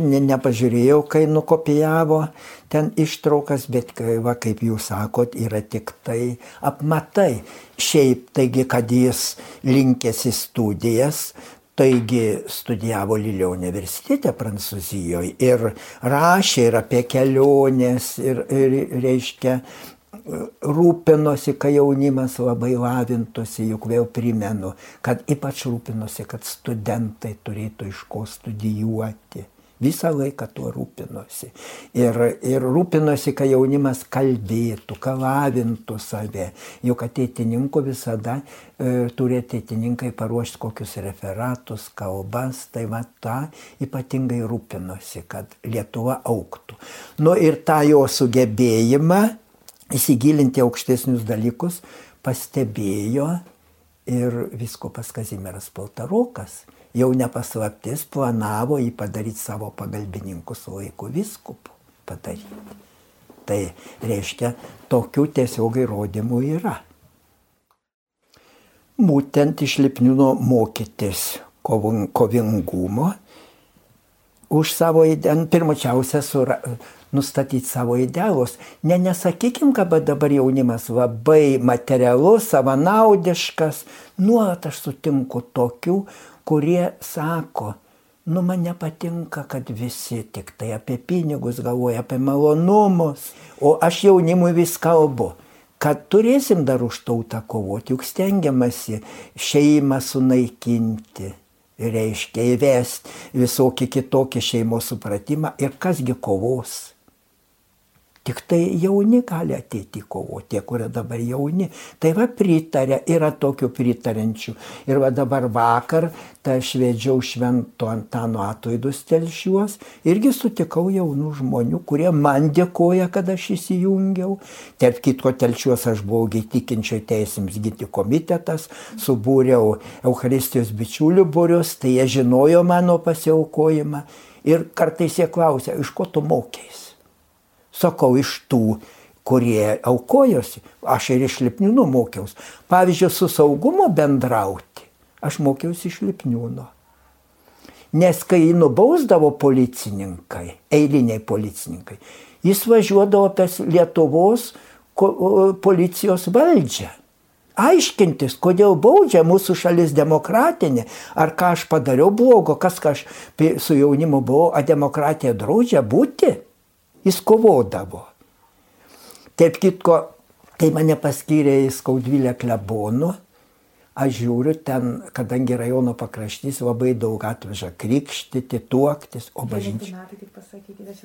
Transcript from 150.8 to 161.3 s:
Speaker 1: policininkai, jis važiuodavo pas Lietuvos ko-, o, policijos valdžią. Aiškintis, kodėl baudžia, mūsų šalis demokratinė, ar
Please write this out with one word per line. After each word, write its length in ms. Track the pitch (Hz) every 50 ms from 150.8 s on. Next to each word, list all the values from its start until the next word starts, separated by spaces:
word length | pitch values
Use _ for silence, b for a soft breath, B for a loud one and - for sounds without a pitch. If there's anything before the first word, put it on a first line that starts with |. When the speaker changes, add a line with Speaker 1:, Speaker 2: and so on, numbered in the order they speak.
| 151 143 143 143 123 117 110 107
Speaker 1:
policininkai, 800 | 107 - 113 107 104 104 - - - - 82 90 - - - B B B B B B B B B -
jis 220 | 175 196 202 -
važiuodavo 680 | 226 233 226 202 214 196 196 202 202 202 196 196 190 196
pas 220 | - 185 175 - -
Lietuvos 920 | - 180 160 175 170 165 - 175 160 143 135 160 175 196 226 233 - - B B B B B B B _ _
ko-, 160 | - 190 196 -
o, 180 | - 180 190 202 202 190 196 190
policijos 760 | 190 - 190 190 175 175 180 185 - - 202 185 180 - - 185
valdžią. 580 | 240 302 339 339 240 151 117 - - 101 - - - _ _ _ _ _ _ _ _ _ _ _
Aiškintis, 840 | - 214 277 370 349 - - - - 208 170 143 - 139 127 - -
kodėl 380 | - 180 185 175 208 208 190 151
baudžia, 400 | 143 226 311 403 392 269 - 175 160 165
mūsų 260 | 175 190 190 - 185
šalis 380 | 165 - 180 175 170 170 156 139
demokratinė, 920 | 147 147 156 156 151 - - 180 226 269 330 339 - - 160 131 117 113 B B B B B B
ar 200 | - 156 160